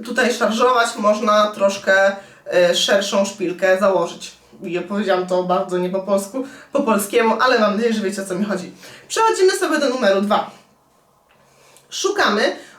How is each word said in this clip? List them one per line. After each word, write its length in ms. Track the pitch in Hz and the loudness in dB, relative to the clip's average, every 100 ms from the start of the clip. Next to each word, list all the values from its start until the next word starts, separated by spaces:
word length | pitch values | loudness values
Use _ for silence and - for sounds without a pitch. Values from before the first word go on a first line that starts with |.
tutaj 280 | - 240 226 | -6 -2 0
szarżować, 640 | - 220 226 247 233 233 - | 0 0 2 2 2 0 0
można 500 | 208 214 220 214 208 | 0 2 2 2 2
troszkę, 680 | - 196 196 - 190 196 196 - - - | 2 -2 0 0 4 2 0 -10 -18 -2
e, 220 | 175 175 | 2 4
szerszą 500 | - - 202 202 202 | 2 2 0 0 -2
szpilkę 540 | 202 - 175 180 190 190 | -2 -4 -6 -2 0 2
założyć. 520 | 202 175 170 - - - _ - | 2 2 -2 -6 -16 -18 _ -14
Ja 200 | 185 175 | -8 -6
powiedziałam 440 | 175 202 196 180 180 | -4 -4 0 -2 0
to 160 | 180 | -2
bardzo 360 | 180 185 190 180 | 0 -2 -2 -4
nie 120 | 180 | -4
po 100 | 190 | -4
polsku, 440 | 190 196 196 269 254 - - | -2 -2 -2 -8 -10 -14 -6
po 100 | - | -2
polskiemu, 540 | 220 202 - 240 226 220 | 0 0 0 0 2 2
ale 180 | 254 240 | 2 4
mam 180 | 214 196 | 2 2
nadzieję, 180 | 233 | 0
że 60 | 208 | -2
wiecie, 220 | 190 196 | -4 -6
o 20 | |
co 100 | 196 | -6
mi 100 | 185 | -4
chodzi. 280 | 208 180 - - - - - | -4 -6 -8 -16 -20 -20 -6
Przechodzimy 440 | 453 440 - 381 | 0 2 4 2
sobie 260 | 381 320 302 | 2 0 0
do 100 | 277 | 0
numeru 320 | 254 202 196 | 0 2 2
dwa. 300 | 202 202 - - _ _ _ _ _ _ _ _ _ _ _ - _ | 2 0 -2 -12 _ _ _ _ _ _ _ _ _ _ _ -20 _
Szukamy 640 | - 392 403 - 208 285 - - | -4 -2 0 0 0 -2 -4 -12